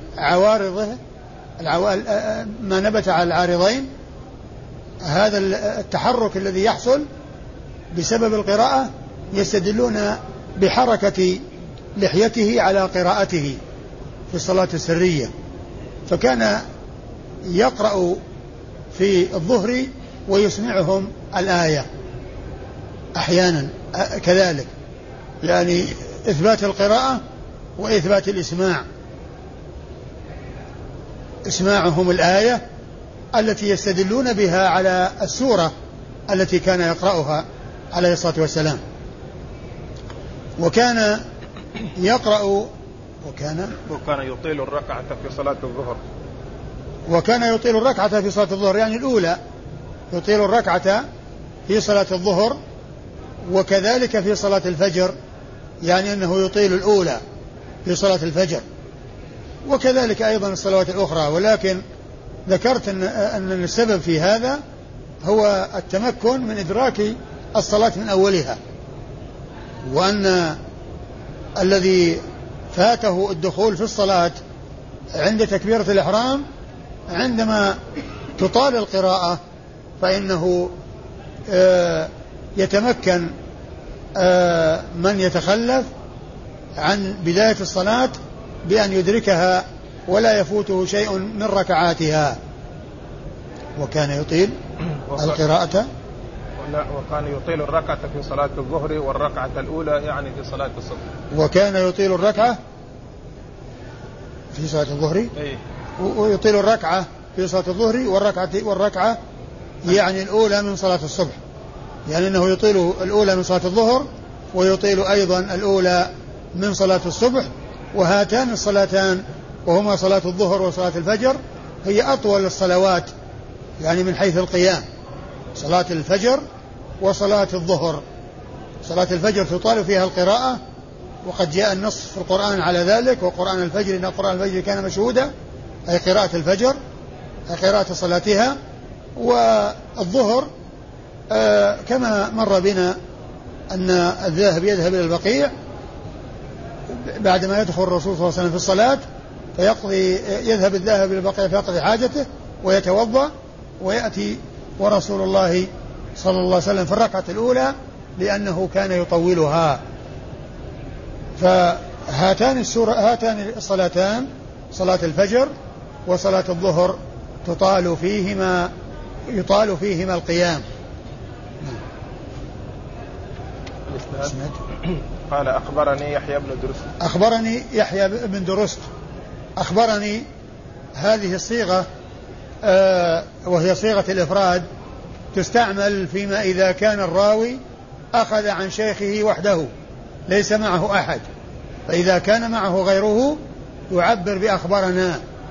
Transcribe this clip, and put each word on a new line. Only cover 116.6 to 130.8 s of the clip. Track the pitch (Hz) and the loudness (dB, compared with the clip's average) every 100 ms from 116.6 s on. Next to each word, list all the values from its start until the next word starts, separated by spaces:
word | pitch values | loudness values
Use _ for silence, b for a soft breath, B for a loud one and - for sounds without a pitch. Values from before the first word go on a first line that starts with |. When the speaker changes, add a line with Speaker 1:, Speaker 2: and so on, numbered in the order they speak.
| 202 | -2
Speaker 1:
صلاة | 190 196 185 180 | 2 4 4 0
الصبح، | - 240 254 - - - - - 202 | 2 2 2 -2 -8 -14 -14 -4 2
وهاتان | 170 202 202 233 262 | 4 4 4 2 0
الصلاتان | 220 208 202 196 190 190 185 - - - - 175 | 0 2 2 4 4 4 2 -2 -12 -14 -6 2
وهما | 175 208 196 | 4 4 2
صلاة | 190 196 180 | 4 2 2
الظهر | 180 190 196 | 0 2 2
وصلاة | 185 180 180 165 | 2 0 -2 0
الفجر | 165 214 254 269 - - - - 190 | 0 2 2 0 -6 -16 -16 -8 0
هي | 208 | 2
أطول | 233 269 214 196 190 | 2 2 2 2 2
الصلوات، | - 185 180 190 175 - - - - - - - - | 0 2 4 4 2 -2 -12 -16 -16 -16 -16 -16 -4
يعني | 156 175 | 0 2
من | 185 165 | 0 2
حيث | 190 170 | 2 2
القيام، | 185 180 180 160 - - - - - - - - | 2 4 4 2 -4 -14 -16 -14 -14 -14 -14 -8
صلاة | 147 180 175 | 0 2 2
الفجر | 160 147 196 240 277 - - - - - - | -2 0 2 4 2 0 -14 -16 -16 -14 -2
وصلاة | 190 - 202 208 190 | 0 2 2 4 2
الظهر. | 185 170 165 165 147 - - - - - - - - | 0 0 2 2 -2 -8 -16 -16 -16 -16 -16 -16 -14
صلاة | - 170 180 | -4 0 2
الفجر | 175 208 202 151 | 2 2 2 0
تطال | 180 220 226 180 | 0 2 2 2
فيها | 190 | 2
القراءة، | 185 180 180 226 262 247 - - | 2 2 4 4 2 -2 -8 -16